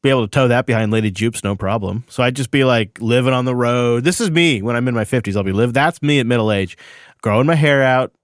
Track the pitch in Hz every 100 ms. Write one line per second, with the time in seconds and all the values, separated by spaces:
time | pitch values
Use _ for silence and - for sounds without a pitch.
0 | 139 135 107 143 127 120 127 117 110 110
1 | 107 92 113 - 98 98 98 110 95 101
2 | - - 127 127 123 143 131 120 104 -
3 | 113 120 127 127 127 123 120 123 120 120
4 | 139 180 220 160 170 120 104 120 127 117
5 | 107 127 104 101 98 98 120 123 151 -
6 | 147 143 120 123 110 101 95 - - -
7 | - _ 110 107 143 165 151 143 131 127
8 | 131 _